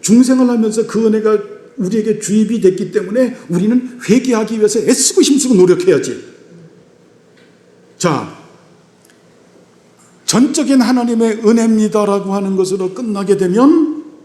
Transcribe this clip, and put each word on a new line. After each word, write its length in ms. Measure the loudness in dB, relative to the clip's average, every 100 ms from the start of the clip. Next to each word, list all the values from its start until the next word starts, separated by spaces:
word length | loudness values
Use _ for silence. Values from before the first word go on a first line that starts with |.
중생을 480 | 4 4 4 4 2
하면서 360 | 2 0 -2 -2
그 180 | 0 0
은혜가 340 | 0 0 0 -4 -16 -20 -8
우리에게 420 | -4 -2 -2 -4
주입이 420 | -2 0 0 2
됐기 300 | 0 0 -4
때문에 460 | -6 -4 -2 -2 -4 -6
우리는 500 | -2 0 0 -2 -14 0
회개하기 500 | 0 2 -2 -2 0
위해서 220 | 0 0
애쓰고 420 | 0 0 0 2
힘쓰고 340 | 2 2 2 4
노력해야지. 680 | 4 4 2 0 -2 -10 -14 -20 -20 -20 -20 _ _ _ _ _ _ _ _ _ _ _ _ _
자, 400 | -2 -2 -6 -16 -20 -20 _ _ _ _ _ _ _ _ _ _ _ _ _ _ _ _ -4
전적인 560 | 0 0 0 0 2
하나님의 640 | 2 0 0 0 0 0 0
은혜입니다라고 840 | 2 2 2 0 0 0 -2 -2
하는 220 | -4 -2 -2
것으로 380 | -2 -2 -6
끝나게 440 | -6 -8 -6 -2 -2
되면 680 | 0 2 4 4 0 -6 -14 -20